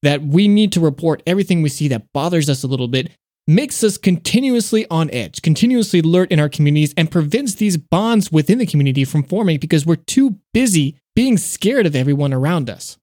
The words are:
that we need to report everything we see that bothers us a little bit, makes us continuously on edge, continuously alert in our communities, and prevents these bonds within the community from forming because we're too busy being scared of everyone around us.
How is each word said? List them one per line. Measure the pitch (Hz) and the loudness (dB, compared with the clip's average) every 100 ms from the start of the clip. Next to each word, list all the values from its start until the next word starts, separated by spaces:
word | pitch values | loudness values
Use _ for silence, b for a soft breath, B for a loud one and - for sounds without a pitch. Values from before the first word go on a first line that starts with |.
that | 143 143 | 0 -2
we | 147 160 208 | 0 2 4
need | 208 214 | 4 2
to | 180 | 2
report | 160 131 - 151 - | 0 0 -4 -2 -2
everything | 190 185 175 | -2 0 0
we | 151 | 0
see | - 147 | -2 -2
that | 117 - | -4 -6
bothers | 139 156 175 147 | -6 -2 -2 -2
us | 135 | -4
a | 131 | -4
little | 131 123 | -4 -2
bit, | 131 147 _ _ _ - | -4 -6 _ _ _ 0
makes | 165 294 - | 2 0 -2
us | 214 196 | -2 0
continuously | 196 170 - 233 269 240 208 220 - | 0 0 0 0 0 0 0 -2 0
on | 160 156 | -2 -2
edge, | 123 98 - | -4 -8 -4
continuously | - 151 233 247 214 180 | -2 2 2 2 2 2
alert | 160 175 185 | 2 2 2
in | 160 | 0
our | 147 | 0
communities, | - 147 151 151 - | 0 2 2 0 0
and | 160 | 0
prevents | 175 147 220 277 190 | 0 0 -2 -4 -2
these | 208 175 | -2 -2
bonds | - 170 220 226 190 | -2 -2 2 0 2
within | 156 147 226 | 0 2 0
the | 220 | 2
community | 151 139 135 | 0 0 0
from | 135 156 | 0 -2
forming | 135 185 202 156 | -2 -2 0 -2
because | 156 160 | 0 0
we're | 151 165 | 0 -2
too | - - 269 190 _ | 0 0 0 -2 _
busy | 220 254 175 139 - _ | 0 2 2 0 -6 _
being | - 262 208 | 0 2 0
scared | - - 190 269 | -2 -4 0 2
of | 185 | 0
everyone | 143 131 143 143 | 0 0 0 0
around | 131 139 175 120 | -2 -2 -2 -4
us. | 90 - - | -10 -16 -20